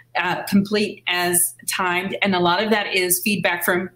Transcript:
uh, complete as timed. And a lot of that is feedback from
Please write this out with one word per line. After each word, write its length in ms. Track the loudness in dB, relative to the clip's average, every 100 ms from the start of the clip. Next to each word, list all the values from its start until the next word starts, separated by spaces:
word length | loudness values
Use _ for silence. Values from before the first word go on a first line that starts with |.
| -8 -4
uh, 260 | -2 -4
complete 580 | 0 2 2 0 -2 -4 -4
as 460 | -2 0 0 0 -4 -6
timed. 480 | -2 0 0 -2 -2
And 120 | 0
a 60 | 2
lot 220 | 2 2
of 80 | 2
that 240 | 0 0
is 260 | 0 0 0
feedback 420 | 0 0 0 0
from 260 | 0 -2 -2